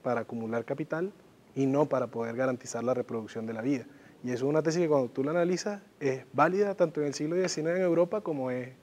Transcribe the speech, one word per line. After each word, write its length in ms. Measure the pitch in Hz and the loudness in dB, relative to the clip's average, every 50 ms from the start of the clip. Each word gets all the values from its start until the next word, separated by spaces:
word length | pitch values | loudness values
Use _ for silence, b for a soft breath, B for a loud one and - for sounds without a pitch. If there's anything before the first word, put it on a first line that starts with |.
| - | -2
para 180 | 127 123 117 | -2 -2 0
acumular 420 | 110 - - 117 113 110 113 117 117 | -2 -4 -6 -6 -4 -2 -2 -4 -2
capital 480 | - 143 139 156 - - 160 175 196 - - - - - - - - - | -4 -4 -6 -4 -4 -4 -4 -4 -4 -6 -10 -20 -20 -20 -20 -20 -10 -2
y 100 | 135 135 | 0 0
no 220 | 135 135 143 156 135 | 2 4 4 2 4
para 180 | - 131 123 | 2 0 0
poder 300 | 113 - 117 113 113 117 | -2 -2 -4 -4 -4 -2
garantizar 480 | 120 131 131 127 123 - - - 113 113 | 0 0 0 0 -2 -6 -8 -8 -4 0
la 100 | 120 127 | 0 0
reproducción 540 | 123 117 - 113 113 110 101 - 117 110 113 | 0 0 -2 -4 -6 -6 -6 -8 -8 -6 -6
de 60 | 113 | -6
la 100 | 113 110 | -4 -2
vida. 220 | 131 143 127 110 B B B B B B B - | 0 -2 -2 -4 B B B B B B B -6
Y 40 | 123 | -4
eso 180 | 123 117 131 | -2 0 0
es 40 | 139 | 2
una 120 | 151 156 | 2 2
tesis 200 | 147 165 156 175 | 2 2 2 2
que 80 | 175 156 | 2 4
cuando 200 | 151 143 131 117 | 4 4 2 2
tú 140 | - - 135 | -2 -2 -2
la 80 | 143 | 0
analizas 500 | 160 175 170 175 185 170 - 208 208 202 - - - - | 2 2 2 2 2 0 -2 -4 -6 -8 -10 -18 -12 -4
es 240 | 151 139 131 131 120 - - | -2 -2 -2 -2 -6 -4 2
válida 420 | - 147 165 180 196 202 202 196 | 2 4 4 4 2 2 0 2
tanto 260 | 196 180 160 156 151 | 2 2 2 2 0
en 60 | 147 147 | -2 -2
el 80 | 131 | -2
siglo 200 | - 151 151 170 | -2 -4 -2 0
diecinueve 440 | 185 185 180 - - 151 165 170 185 | 0 0 0 -2 -2 -2 0 0 2
en 60 | 185 | 2
Europa 360 | 180 170 165 175 175 - 214 | 4 4 4 4 2 2 -2
como 300 | 208 175 156 139 131 127 | -2 -2 -4 -2 -2 -2
es 180 | 127 127 123 127 131 B | -2 -4 -6 -8 -12 B